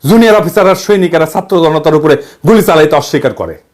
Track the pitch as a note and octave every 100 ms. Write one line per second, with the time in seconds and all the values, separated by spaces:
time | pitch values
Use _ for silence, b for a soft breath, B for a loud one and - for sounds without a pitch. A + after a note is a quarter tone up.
0 | C3+ A3+ A3+ G#3+ F3 - F#3 F#3 - G#3
1 | F3 E3 D#3 F#3+ F#3+ F#3 E3 D#3 D#3 D#3
2 | D#3 D3 B B D#3 A3 F#3 D#3+ D3+ D3+
3 | - D3 C3 F#2+ E2 D#2+ _